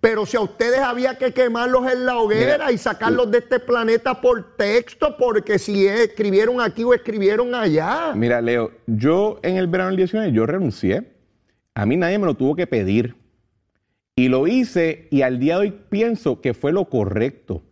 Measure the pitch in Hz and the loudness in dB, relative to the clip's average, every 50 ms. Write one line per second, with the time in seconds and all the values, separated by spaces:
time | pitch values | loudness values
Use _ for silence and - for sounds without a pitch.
0 | - 226 226 214 208 - - 240 214 190 - - 226 233 247 262 269 247 240 240 | 2 2 0 0 -4 -2 -2 -2 -2 -2 -2 -2 0 0 2 0 0 -2 -2 -2
1 | 254 262 254 262 269 254 - 254 254 247 226 233 240 247 254 262 247 262 254 247 | -2 -2 -2 -2 -4 -4 0 2 0 0 2 -2 -2 0 0 0 2 0 -2 0
2 | 254 254 247 240 226 208 214 220 240 262 294 285 311 294 240 208 - 233 202 - | 0 -2 0 0 0 2 2 2 2 2 2 0 2 0 -2 -2 -2 -4 -4 -2
3 | 220 226 233 247 247 214 208 240 233 - 254 247 247 - 240 240 226 220 226 233 | -2 -2 0 0 0 2 2 0 0 0 -2 -2 0 0 -2 0 2 2 0 0
4 | 226 269 254 - - 247 247 226 180 - _ - 214 202 208 240 240 - - _ | 0 -2 -4 0 2 2 2 2 -2 -12 _ -2 -2 2 2 2 0 0 -8 _
5 | - 302 285 - 254 247 220 208 202 - 208 190 - - 208 202 196 196 196 226 | -2 -2 0 0 -2 0 0 0 0 0 -2 -2 0 -2 0 2 2 4 4 2
6 | 233 214 - - 220 202 190 196 214 226 247 247 240 214 - - 226 240 247 240 | 0 0 0 -2 -2 2 2 2 2 2 0 0 -2 -2 -2 -2 2 2 2 2
7 | 247 - 214 220 196 190 208 220 247 247 247 247 220 196 151 156 160 170 240 311 | 0 -4 -4 0 2 2 2 2 0 0 -2 -2 0 2 2 2 0 0 -2 -2
8 | 339 320 269 101 113 120 120 120 117 117 120 120 113 - - - _ - 113 107 | -2 -4 -2 0 0 2 2 0 0 0 0 0 -2 -2 -6 -12 _ -4 -4 0
9 | 110 143 160 185 202 214 - - - 170 185 185 185 180 165 185 185 185 190 185 | 2 2 2 4 2 0 -2 -4 -4 -2 -2 0 -2 -2 -2 -2 -2 -2 0 0
10 | 190 175 - 220 220 190 123 110 110 117 156 190 196 135 101 - - 92 98 147 | -2 0 0 -2 -2 0 2 2 2 0 0 -2 -2 -4 -4 -2 -2 -2 -2 -2
11 | 240 - _ _ _ _ _ _ _ _ _ _ _ _ _ - 104 104 131 175 | -4 -8 _ _ _ _ _ _ _ _ _ _ _ _ _ -4 -2 0 0 0
12 | 180 170 190 208 202 175 131 - 127 135 151 170 180 - - 117 101 92 98 113 | 0 0 0 0 0 -2 -2 0 0 -2 0 -2 -2 -2 -2 -2 0 2 0 0
13 | 113 123 120 _ _ _ _ _ _ _ _ _ _ _ _ _ _ _ _ _ | 0 -2 -6 _ _ _ _ _ _ _ _ _ _ _ _ _ _ _ _ _
14 | _ _ _ - 127 127 127 131 139 170 233 262 254 - - 180 170 160 156 - | _ _ _ 0 2 2 2 2 2 2 0 0 -2 0 0 -2 0 0 -2 -6
15 | - - - 139 135 127 127 120 127 147 165 185 202 208 196 - - _ - 202 | -8 -2 0 0 2 2 0 0 -2 0 0 0 -2 -2 -4 -8 -10 _ -4 -2
16 | 220 233 233 202 - 151 123 - - 135 117 - - 143 160 196 190 - - 123 | -2 -2 -2 -2 -2 -4 -4 -2 -2 -4 -4 -2 -2 -2 0 0 -2 -2 -2 -2
17 | 104 98 95 104 110 139 135 - _ _ 101 - - _ | -2 0 0 -2 -2 -2 -4 -8 _ _ -10 -10 -10 _